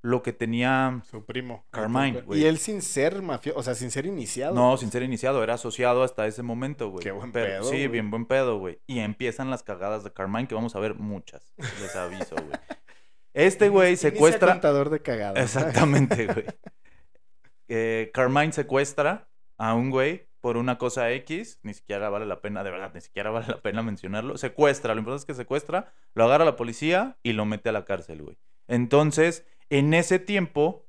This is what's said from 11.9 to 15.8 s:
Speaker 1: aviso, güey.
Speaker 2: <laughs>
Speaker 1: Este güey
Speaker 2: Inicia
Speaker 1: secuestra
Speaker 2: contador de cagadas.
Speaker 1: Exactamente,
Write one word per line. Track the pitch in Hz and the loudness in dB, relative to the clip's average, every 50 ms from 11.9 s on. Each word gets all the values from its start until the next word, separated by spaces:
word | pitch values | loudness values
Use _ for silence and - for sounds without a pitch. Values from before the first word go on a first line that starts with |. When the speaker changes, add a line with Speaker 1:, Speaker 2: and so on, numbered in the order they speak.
| - | -6
Speaker 1:
aviso, | 92 90 87 90 95 - - - | -6 -6 -6 -8 -10 -10 -8 -8
güey. | - 78 76 | -10 -8 -8
Speaker 2:
<laughs> | - - - - - - - - - - - - - - - - - | -12 -12 -12 -14 -18 -18 -18 -20 -20 -20 -20 -20 -20 -20 -20 -10 2
Speaker 1:
Este | 131 156 185 190 196 214 202 | 4 4 4 6 6 4 6
güey | 202 196 185 180 180 | 8 8 6 6 6
Speaker 2:
Inicia | - - 151 | 4 2 0
Speaker 1:
secuestra | 139 - 147 160 170 214 180 175 180 | 4 6 6 6 8 8 6 6 4
Speaker 2:
contador | 175 175 151 143 143 139 143 | 6 4 2 4 4 2 0
de | 156 151 | -2 -4
cagadas. | - - 123 110 104 98 98 113 131 | -2 -4 -4 -4 -4 -4 0 0 0
Speaker 1:
Exactamente, | 117 107 135 - 160 123 - | 0 0 0 0 2 4 4